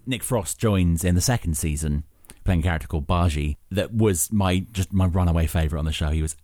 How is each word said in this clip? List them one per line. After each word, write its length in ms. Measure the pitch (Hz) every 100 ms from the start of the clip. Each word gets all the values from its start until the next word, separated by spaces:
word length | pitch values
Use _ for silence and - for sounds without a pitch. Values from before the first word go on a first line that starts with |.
| -
Nick 160 | 123
Frost 340 | - 120 92 -
joins 460 | 113 98 90 82
in 100 | 90
the 60 | 87
second 360 | 90 120 85 78
season, 460 | 82 73 78 73 - _ - -
playing 180 | - 90
a 20 |
character 240 | 80 80 -
called 180 | 82 71
Baji. 520 | 90 87 73 73 - -
That 240 | 95 90
was 380 | 113 110 90 -
my, 340 | 104 95 92 92
just 200 | - 92
my 140 | 98 92
runaway 400 | 90 87 82 82
favourite 320 | 87 80 76
on 60 |
the 80 | 78
show. 160 | 78 78
He 100 | 78
was 140 | 78 -